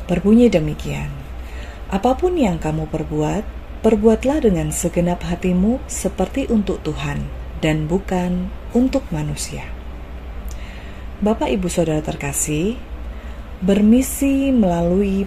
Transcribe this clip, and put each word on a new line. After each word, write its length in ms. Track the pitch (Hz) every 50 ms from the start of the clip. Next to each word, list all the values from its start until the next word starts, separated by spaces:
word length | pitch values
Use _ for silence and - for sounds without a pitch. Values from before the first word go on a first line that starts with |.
| - -
Berbunyi 400 | 175 175 175 196 220 233 247 233
demikian, 720 | 196 170 151 151 151 - - 147 143 139 143 147 143 - - - - - - - - - - - - - - -
"Apapun 480 | 190 190 - 247 262 - 359 370 359
yang 240 | 339 262 196 170 160
kamu 240 | - 156 156 156 156
perbuat, 560 | 151 - 151 151 151 156 151 151 151 160 190 220 - - - - - - -
perbuatlah 640 | - 220 220 208 208 226 220 220 - 254 285 311 247
dengan 240 | 220 185 165 156 151
segenap 560 | 151 - - 170 170 180 175 175 175 170 -
hatimu 560 | 165 175 - - 185 180 180 190 220 247 269 - -
seperti 560 | - - - 185 - - 220 220 - 269 269
untuk 400 | - 233 214 196 - 180 - -
Tuhan 400 | 156 147 135 143 147 143 143 139 139 - - - - - - -
dan 240 | 156 156 156 156 151
bukan 640 | 170 196 190 - 190 180 180 180 180 180 185 196 - - - - -
untuk 320 | 233 254 262 262 269 - -
manusia." 560 | 170 151 151 151 147 - - - 147 135 - - - - - - - - - - - - - - - - - - - - - - - - - - - - - - -
Bapak, 320 | - 196 208 220 220 208 -
Ibu, 160 | - 208 180
Saudara 400 | 175 - 180 170 160 156 156 151
terkasih, 720 | - 151 - - 143 139 - - - 151 151 170 208 240 - - - - - - - - - - - - - - - - - 185
bermisi 880 | 185 196 202 208 214 226 254 262 - - - 277 277 277 269 269 277 262
melalui 720 | 240 208 180 175 170 170 170 180 190 208 196 196 196 196